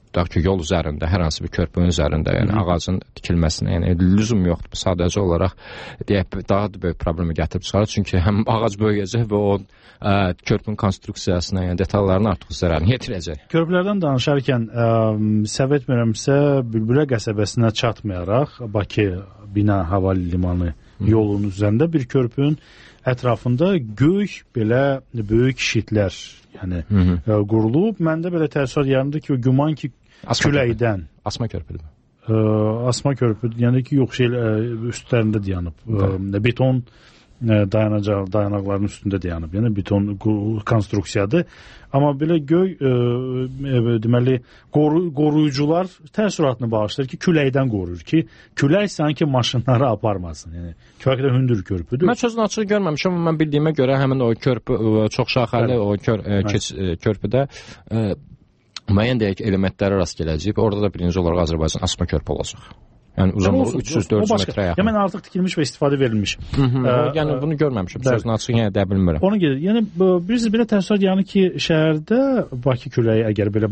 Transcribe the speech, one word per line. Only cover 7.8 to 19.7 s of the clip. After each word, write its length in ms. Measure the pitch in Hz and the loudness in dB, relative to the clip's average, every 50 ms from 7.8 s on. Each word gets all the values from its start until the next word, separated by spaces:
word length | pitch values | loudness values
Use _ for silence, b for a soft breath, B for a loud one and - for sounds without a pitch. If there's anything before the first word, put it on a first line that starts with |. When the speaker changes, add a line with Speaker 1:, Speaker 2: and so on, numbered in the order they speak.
| 107 | 0
Speaker 1:
Çünki 300 | - - 107 95 - - 90 | 0 0 -2 -2 0 0 0
həm 260 | 82 107 104 107 107 | 2 2 2 0 0
ağac 300 | 117 113 107 113 110 101 98 | 0 0 0 0 -2 -2 0
böyüyəcək 420 | 107 107 104 101 98 90 - 117 117 104 | 0 0 0 0 -2 -2 -2 -2 -2 0
və 80 | 104 | 0
o, 220 | 104 104 101 101 95 98 - b b b b b b | 0 2 2 0 0 -2 -8 b b b b b b
ə, 340 | b 101 98 101 98 90 87 - - | b 0 0 2 2 0 -2 -4 -2
körpünün 320 | - 113 101 - 110 107 | -2 -2 -2 -2 -6 -6
konstruksiyasına, 880 | - - 98 95 - - - - - - 101 87 87 - - 98 92 90 | -2 -2 -2 -2 -2 -8 -14 -12 -6 -2 -2 0 0 -2 -2 -4 -2 -2
yəni 140 | 90 90 87 | -2 -2 -2
detallarına 520 | 92 - - 101 101 95 92 95 110 104 | -2 0 0 2 2 2 2 2 2 0
artıq 200 | 87 - - - - - | -2 -4 -6 -12 -6 -2
zərərini 320 | 90 85 82 78 87 101 | 0 0 0 2 2 0
yetirəcək. 560 | 131 120 - - 107 90 78 85 78 - - - | 0 0 -2 -8 -10 -8 -8 -10 -10 -12 -8 -2
Speaker 3:
Körpülərdən 520 | - 165 165 160 180 180 185 202 208 196 | -2 0 0 2 0 0 0 0 0 0
danışarkən, 640 | 170 143 135 127 - 156 143 139 123 - 127 117 113 110 | 0 0 0 0 0 0 0 0 2 0 0 0 -2 -2
ə, 180 | 117 120 117 113 113 113 110 110 107 107 107 107 107 107 104 104 - | -2 0 2 2 4 4 2 2 2 0 0 2 2 0 0 0 0
səhv 200 | - 135 131 147 143 | -2 0 2 0 0
etmirəmsə, 580 | 123 139 127 120 117 113 107 - - 143 139 143 147 143 139 135 123 113 | 0 0 0 0 0 0 -2 -2 0 2 2 4 4 4 2 0 0 -2
Bülbülə 340 | 110 110 110 113 123 147 156 | -2 -2 0 2 2 2 2
qəsəbəsinə 640 | 135 123 107 - 117 104 107 104 - - 120 117 110 | 2 0 -2 -2 -2 -2 -2 -2 -2 0 2 2 2
çatmayaraq 880 | 101 - - 113 104 - - 104 92 90 87 90 107 127 147 - - - 123 107 101 | 2 0 0 -2 -2 -4 -6 -6 -6 -4 -2 0 0 0 0 -2 -4 -10 -8 -4 -2
Bakı 500 | 107 95 - - 110 104 95 90 90 98 - - - - 104 98 | -2 -2 -2 0 0 0 0 0 -4 -10 -14 -18 -20 -14 -6 -2
Bina 360 | 104 101 104 | 0 2 2